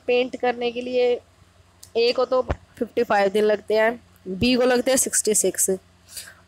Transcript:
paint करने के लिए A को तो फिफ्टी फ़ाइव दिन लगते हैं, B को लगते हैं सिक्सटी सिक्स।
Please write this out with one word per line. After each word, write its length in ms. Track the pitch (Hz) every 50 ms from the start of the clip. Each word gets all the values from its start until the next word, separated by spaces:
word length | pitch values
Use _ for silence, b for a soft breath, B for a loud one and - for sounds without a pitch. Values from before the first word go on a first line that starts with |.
| _
paint 300 | - 247 247 254 254 - 254
करने 300 | - 247 240 240 240 240 233
के 80 | 240
लिए 340 | 247 247 254 247 247 247 247 233 - _ _ _ - _ _ _ _ _ _ _ - - - 233
A 140 | 233 240 240
को 100 | 254 254
तो 160 | 254 254 254 254 240 - - - _ - -
फिफ्टी 240 | 240 208 - 233 233
फ़ाइव 260 | - 226 202 196 196
दिन 160 | 190 214 214
लगते 300 | 214 214 202 - - 208
हैं, 160 | 220 220 226 240 240 - _ _ _ - 185 185
B 220 | 185 208 247 254 233
को 60 | 247
लगते 260 | 254 254 240 247 269
हैं 80 | 254 262
सिक्सटी 360 | - 226 - - - 208 214
सिक्स। 340 | - - 190 180 - - - 190 185 - _ _ _ _ B B B B B B B B